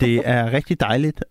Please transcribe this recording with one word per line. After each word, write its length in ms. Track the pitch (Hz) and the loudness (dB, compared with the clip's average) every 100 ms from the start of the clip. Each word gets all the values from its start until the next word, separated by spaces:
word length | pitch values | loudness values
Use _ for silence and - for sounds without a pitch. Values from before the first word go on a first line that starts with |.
det 220 | 120 117 | 2 2
er 280 | 120 123 113 | 2 0 0
rigtig 280 | 135 - 170 | -2 -2 -2
dejligt 440 | 104 120 151 - - | 0 0 -2 -4 -6